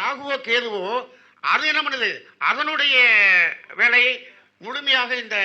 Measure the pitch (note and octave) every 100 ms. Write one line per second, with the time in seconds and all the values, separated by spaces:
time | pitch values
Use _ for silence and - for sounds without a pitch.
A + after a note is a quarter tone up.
0 | G#3+ C4+ C#4+ C4+ A3 A#3+ A#3+ G3+ F#3 B3
1 | B3+ - _ _ C#3+ G#3 D#4 D4+ D4 C4
2 | G#3+ C#3 - _ D3+ A#3 D4+ D4+ C#4+ C4
3 | A#3+ G#3+ G3 F3+ E3 - - - A#3 B3
4 | B3 B3 - - _ _ G3 C#4 C#4+ C4
5 | B3 B3 A3 G#3